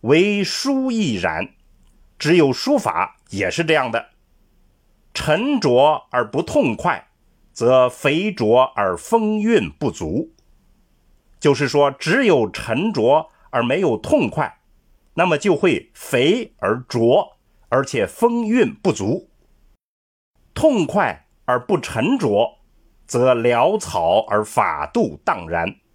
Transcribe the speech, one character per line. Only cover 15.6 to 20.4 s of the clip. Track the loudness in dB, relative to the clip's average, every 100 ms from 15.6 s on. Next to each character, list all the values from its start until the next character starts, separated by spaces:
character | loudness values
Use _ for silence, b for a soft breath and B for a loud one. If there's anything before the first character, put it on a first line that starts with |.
| 0 0 -6 -20
肥 | -4 0 2 0 -4 _
而 | -4 -4
浊， | -4 0 4 4 2 _ _ _ _
而 | -2
且 | -2 -2 -4
风 | 0 0 0 -2
韵 | 0 0
不 | 0 -4
足。 | -2 -2 -4 -6 _ _ _ _ _ _ _ _ _ _ _